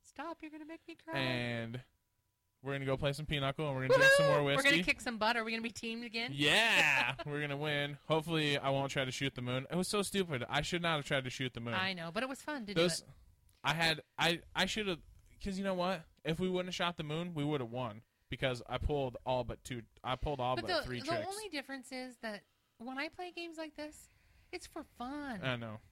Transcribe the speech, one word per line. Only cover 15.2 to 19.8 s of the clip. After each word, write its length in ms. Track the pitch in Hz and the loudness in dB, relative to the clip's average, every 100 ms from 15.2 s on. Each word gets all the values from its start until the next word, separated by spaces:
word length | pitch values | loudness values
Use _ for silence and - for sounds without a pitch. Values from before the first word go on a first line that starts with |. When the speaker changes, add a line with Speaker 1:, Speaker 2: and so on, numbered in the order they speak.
| - - | -20 -8
Speaker 2:
'cause 160 | 196 190 | -6 -2
you 60 | |
know 100 | 196 | -2
what? 300 | 180 180 180 160 _ | 0 0 -2 -8 _
If 140 | 147 160 | -2 0
we 80 | 185 | 2
wouldn't 200 | 180 180 | 0 -2
have 60 | |
shot 220 | 170 175 170 | -2 -2 -2
the 60 | |
moon, 300 | 156 156 180 | -4 -4 -2
we 100 | 160 | -2
would 160 | 143 151 | 0 0
have 100 | 117 | -2
won. 320 | 123 123 104 - _ _ | -4 -4 -6 -16 _ _
Because 320 | 131 135 123 - | -2 0 0 -4
I 100 | 127 | -4
pulled 380 | - 147 131 117 | 0 0 -2 -4
all 180 | - 127 | -2 0
but 220 | 120 117 | 0 -8
two, 180 | - 123 | -8 -10